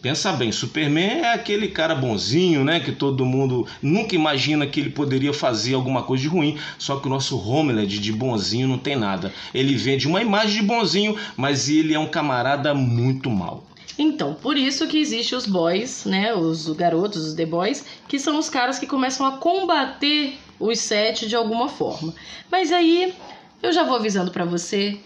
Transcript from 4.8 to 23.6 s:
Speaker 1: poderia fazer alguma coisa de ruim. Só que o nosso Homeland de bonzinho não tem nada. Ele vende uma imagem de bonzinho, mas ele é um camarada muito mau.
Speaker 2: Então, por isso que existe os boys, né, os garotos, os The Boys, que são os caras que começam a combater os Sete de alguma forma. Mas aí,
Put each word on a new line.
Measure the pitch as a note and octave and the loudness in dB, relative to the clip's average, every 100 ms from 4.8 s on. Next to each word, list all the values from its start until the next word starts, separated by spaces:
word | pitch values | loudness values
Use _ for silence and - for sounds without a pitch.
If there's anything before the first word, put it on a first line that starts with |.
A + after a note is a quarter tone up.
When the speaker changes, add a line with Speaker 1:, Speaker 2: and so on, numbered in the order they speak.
| B2 | -2
Speaker 1:
poderia | - C#3 C3 C#3+ | -2 0 2 0
fazer | C#3+ D#3+ A2 A2 | 0 0 0 0
alguma | C3 B2+ B2+ | 0 0 -2
coisa | - C3 | 0 0
de | C#3+ | 2
ruim. | F3 D3 D3 - - | 2 2 0 -8 -10
Só | - C3+ | -6 -4
que | C3+ | -2
o | |
nosso | C3+ C3 C3 | -2 -2 -4
Homeland | F#2+ C#3 D3+ A2+ G2+ G#2 | 0 0 2 2 0 -2
de | G#2 | -2
bonzinho | G#2+ C3 A2+ F#2 A#2+ C3 | -2 0 0 0 0 0
não | B2+ | 0
tem | C3 C#3 | -2 -2
nada. | G#2 F#2 F#2 - - | 0 -2 -6 -10 -6
Ele | A#2+ C3+ C3 | -2 0 2
vende | A2 C3+ C3 | 2 0 2
uma | F#3 | 0
imagem | A#3 G3+ A3 G#3 | 2 2 2 2
de | G#3 | 0
bonzinho, | A#3 G3+ F3 G#3+ G#3+ - - | 2 2 2 0 -2 -8 -4
mas | C3+ C3+ C3+ | 0 0 2
ele | D#3 D#3 | 2 4
é | D#3 | 0
um | D#3 | 0
camarada | E3 D3 B2+ B2 C#3+ C#3+ | -2 0 0 2 2 2
muito | C#3+ B2+ A#2 B2 C3 C3+ | 2 2 2 2 0 -2
mau. | G#2 E2+ - - - - - | -2 -2 -8 -16 -20 -18 0
Speaker 2:
Então, | D4+ C#4 - D3 | 0 2 -4 -4
por | A#3+ C#4+ | -2 0
isso | C4+ C4+ D#4+ | 0 0 0
que | D#4 | 0
existe | C#4+ A3+ A3 B3+ | 0 -2 -2 -4
os | A#3 | 0
boys, | F#3 E3 F3+ B3 - G3+ | 2 2 2 -2 -6 -2
né, | F#3+ G#3 | 0 2
os | A3 E3 D#3+ D#3+ | 2 0 0 -4
garotos, | D#3 E3+ D#3+ G3+ G3+ D#3 | 0 2 2 0 -2 -6
os | |
The | D#3 D#3+ | -4 -2
Boys, | E3+ G3 C#4+ - - - | 0 0 -4 -8 -20 -6
que | C#4 | -4
são | D4+ D4+ | 0 -2
os | D#4 | -2
caras | C#4 B3 C4 | 0 0 -2
que | C#4+ | -4
começam | C4+ C4 C4 C4+ | -2 -2 0 -2
a | |
combater | C4+ E4 F#4+ F#4 D#4+ C4 - C#4+ D4+ C#4 - - - | 0 0 0 2 2 0 -2 0 0 0 -6 -18 -6
os | G#3 A#3 | -2 -2
Sete | - G#3+ G#3+ A3 A3 | 0 0 0 0 -2
de | A#3 | 0
alguma | A3 A3+ C4+ | 0 0 -2
forma. | - C#3 - D#3 - - - - | -2 -4 -4 -8 -10 -16 -18 -2
Mas | F4+ F4 | 0 4
aí, | F4 E4 E4+ F#4 F4+ - - - - | 4 6 6 2 -4 -16 -20 -20 -6